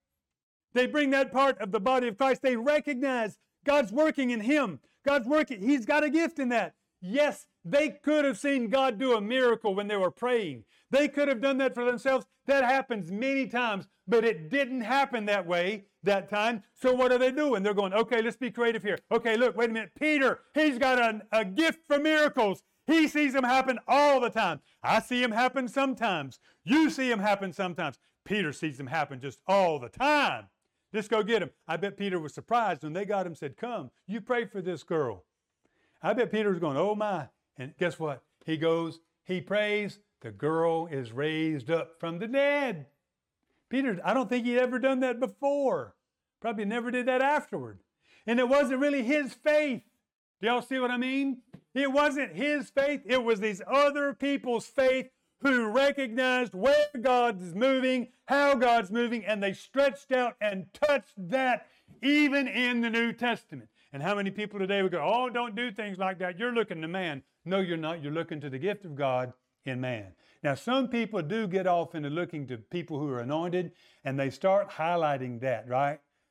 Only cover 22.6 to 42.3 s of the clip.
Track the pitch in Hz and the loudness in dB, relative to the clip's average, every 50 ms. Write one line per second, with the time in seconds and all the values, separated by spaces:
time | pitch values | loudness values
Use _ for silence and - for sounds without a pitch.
22.6 | _ _ _ _ _ - 311 330 311 277 - 294 302 277 247 277 254 240 262 262 | _ _ _ _ _ 2 4 4 4 4 2 2 2 2 2 2 2 4 4 4
23.6 | 262 254 247 220 - - 240 277 294 294 277 254 240 220 - 220 214 175 156 - | 4 2 0 -2 0 2 4 6 6 6 6 4 4 2 0 2 0 0 0 -4
24.6 | _ _ _ _ - 123 180 220 - - 247 247 247 240 214 226 254 254 254 269 | _ _ _ _ 0 2 2 2 2 0 0 0 0 0 2 2 2 2 0 0
25.6 | 254 226 - 269 277 269 254 - 220 220 185 156 139 135 - - _ _ _ _ | -4 -2 0 0 0 0 0 -2 -2 -2 -2 -2 -4 -8 -12 -16 _ _ _ _
26.6 | - 165 247 320 320 294 320 269 262 254 233 202 196 214 202 196 196 185 156 - | -2 2 4 6 6 4 2 0 0 0 0 0 2 2 2 0 0 -4 -4 -4
27.6 | 190 180 165 180 170 143 127 - _ _ _ _ - - 202 214 185 151 131 - | -4 -4 -4 -4 -6 -6 -6 -8 _ _ _ _ -6 -4 -2 0 0 -2 -2 -4
28.6 | 170 156 135 123 139 120 156 160 147 143 139 123 127 139 - - _ - 190 202 | -6 -6 -6 -6 -8 -4 -2 -2 -2 -2 -4 -10 -10 -12 -12 -8 _ 2 4 4
29.6 | 190 170 156 143 123 113 - - 247 294 302 294 269 190 139 113 101 - _ _ | 4 4 2 0 -4 -8 -6 0 2 2 4 4 2 2 0 -4 -8 -14 _ _
30.6 | _ _ _ _ _ _ - 220 208 208 233 220 208 196 233 208 175 143 - _ | _ _ _ _ _ _ -6 -6 -2 0 2 2 2 2 2 0 0 -2 -8 _
31.6 | _ - 165 165 196 202 196 - 202 202 185 175 156 143 - - - - 220 240 | _ -6 -6 -4 -4 -6 -6 -4 -4 -2 -2 -2 -4 -6 -12 -12 -6 0 0 2
32.6 | 226 196 175 139 151 151 151 185 208 185 208 196 185 175 156 - - 135 123 - | 2 2 -2 -2 -4 -6 -6 -6 -4 -2 -2 -2 -2 -4 -8 -10 -12 -12 -12 -10
33.6 | 220 247 240 196 139 120 _ _ _ - 202 233 202 - 247 240 233 202 - 196 | -10 -8 -8 -8 -10 -12 _ _ _ -10 -10 -8 -4 -2 -2 -2 -2 -4 -8 -8
34.6 | 170 180 175 143 - - 175 156 143 120 101 92 - _ _ _ _ _ _ _ | -8 -6 -8 -8 -6 -4 -2 -2 -2 -2 -4 -10 -14 _ _ _ _ _ _ _
35.6 | _ _ _ _ _ _ _ _ - 160 156 262 226 185 202 214 214 208 185 170 | _ _ _ _ _ _ _ _ -2 -2 0 0 0 0 0 0 0 0 0 0
36.6 | 170 151 135 139 180 202 214 208 214 208 196 165 131 - _ _ _ _ _ - | -2 -2 0 0 0 0 0 -2 -4 -4 -4 -6 -8 -10 _ _ _ _ _ -14
37.6 | 127 139 - - 180 170 147 - 160 151 135 120 _ _ _ _ - 160 160 151 | -14 -12 -6 -4 -4 -4 -4 -4 -8 -8 -8 -8 _ _ _ _ -6 -6 -4 0
38.6 | 156 165 165 165 165 165 156 - _ _ _ _ _ - 185 180 - - 190 208 | 0 0 0 0 -2 -4 -8 -12 _ _ _ _ _ -8 -6 -6 -4 -2 -2 0
39.6 | 214 208 208 208 208 196 - - _ _ _ _ - 117 104 98 143 147 160 165 | 0 0 0 -2 -4 -6 -8 -12 _ _ _ _ -16 -14 -10 -4 -2 -2 0 2
40.6 | 165 170 165 165 165 175 151 135 127 113 110 127 147 156 160 165 160 160 156 143 | 2 2 0 0 -4 -4 -6 -8 -8 -8 -6 -4 -4 -2 -2 -2 -2 -2 -2 -4
41.6 | 113 127 165 165 147 - - - - 165 165 170 220 220 | -2 -2 -2 -2 -2 -4 -12 -10 -8 -8 -6 -6 -6 -2